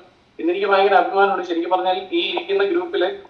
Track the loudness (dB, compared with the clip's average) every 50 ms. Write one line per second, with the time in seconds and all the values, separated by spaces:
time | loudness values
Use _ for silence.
0 | -14 -20 _ _ _ _ _ -6 -2 -2 -2 0 0 2 4 4 4 4 4 4
1 | 2 2 2 2 2 2 2 -2 -4 -4 -4 -4 -2 0 0 0 0 0 -2 -2
2 | -4 -4 -4 -2 -2 -2 -4 -6 -4 -2 0 0 0 0 0 -2 -2 -2 -2 -2
3 | -2 -2 -2 -6 -12